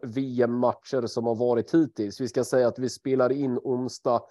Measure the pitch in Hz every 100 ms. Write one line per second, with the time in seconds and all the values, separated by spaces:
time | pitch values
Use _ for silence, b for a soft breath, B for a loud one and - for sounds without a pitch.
0 | 127 123 135 123 120 120 123 - - 135
1 | 117 120 117 113 123 117 110 165 151 -
2 | 104 101 123 131 123 131 120 117 127 -
3 | 135 131 127 139 135 120 139 127 127 -
4 | 135 117 -